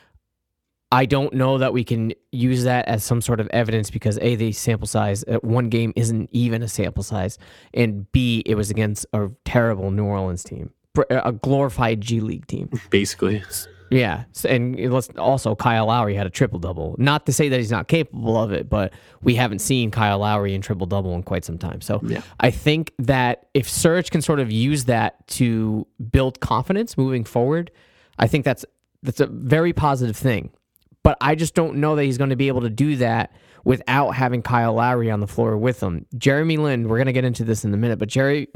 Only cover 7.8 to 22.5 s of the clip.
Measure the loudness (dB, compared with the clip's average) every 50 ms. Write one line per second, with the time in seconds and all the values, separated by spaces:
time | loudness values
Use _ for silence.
7.8 | 0 0 0 -4 -2 0 2 2 2 2 0 0 0 0 0 0 0 -2 -2 0
8.8 | 0 -2 -2 -4 -6 -4 -4 -4 -4 -4 -6 -10 _ 0 2 2 2 2 0 -2
9.8 | -2 -2 0 0 0 0 -2 -2 -2 -4 -6 -6 -8 -12 -12 -12 -12 -14 -16 _
10.8 | _ _ 0 0 2 2 0 0 0 -2 -4 -2 0 0 2 2 0 0 0 0
11.8 | 0 0 0 -2 -2 -2 -2 -2 -2 -4 -6 -8 -10 -10 -8 -8 -6 -8 -8 -10
12.8 | -2 0 2 2 2 0 -2 -2 -2 0 0 -2 -6 -8 -12 -12 -12 -14 -18 -20
13.8 | -4 0 2 2 2 2 -2 -4 -8 -10 -6 -4 0 0 2 2 0 -2 -4 -4
14.8 | -2 0 0 -2 -2 -4 -6 -2 0 0 0 2 0 -2 -2 0 0 2 2 4
15.8 | 2 2 2 2 0 0 0 -2 -2 -4 0 0 0 0 0 -4 -6 -6 -6 -6
16.8 | -6 -6 -2 0 2 2 2 2 0 0 0 2 2 2 0 0 0 0 -2 -2
17.8 | 0 0 0 0 0 -2 -6 -4 -2 0 2 2 0 0 -2 -4 -2 -2 -2 -2
18.8 | -2 -2 -6 -12 -20 -20 -18 _ 0 2 2 4 2 0 -2 -4 -2 0 0 2
19.8 | 0 0 0 2 2 2 2 2 2 0 0 0 0 -2 -2 -4 -4 -4 -4 -4
20.8 | -4 -2 -2 -2 -2 -2 -4 -6 -4 -4 -6 -6 -4 -6 -8 -6 -6 -8 -8 -8
21.8 | -6 -4 -4 -4 -2 -4 -6 -6 -8 -12 -2 0 2 2